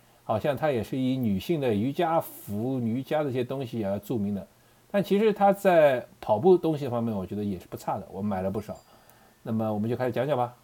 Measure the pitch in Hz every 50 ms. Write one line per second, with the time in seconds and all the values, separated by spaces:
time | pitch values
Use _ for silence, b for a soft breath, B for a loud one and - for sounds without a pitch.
0 | b b b b b b 113 107 - 151 135 110 151 156 135 113 101 - - 131
1 | 131 127 131 131 123 107 98 92 - - 175 151 135 123 107 98 110 139 143 -
2 | 170 160 165 165 - - - - - - 101 104 113 131 135 127 117 110 113 131
3 | 131 - 151 151 147 139 117 131 120 - 139 135 135 117 - 113 104 98 101 104
4 | - - 135 110 101 101 104 95 87 - b b b b b b b b b 202
5 | - - 190 202 226 214 202 - 196 202 190 196 - 190 175 165 151 143 131 120
6 | - - - - - - 110 110 131 185 180 175 - 160 156 135 143 123 120 120
7 | 117 117 110 98 92 90 101 104 104 101 95 85 - - - 113 - - 139 107
8 | - - 90 95 101 104 98 92 95 98 95 107 - - - - - b b b
9 | b b b b b b b b b 127 113 110 113 110 107 104 107 117 123 117
10 | 127 123 117 120 127 147 147 127 123 117 - -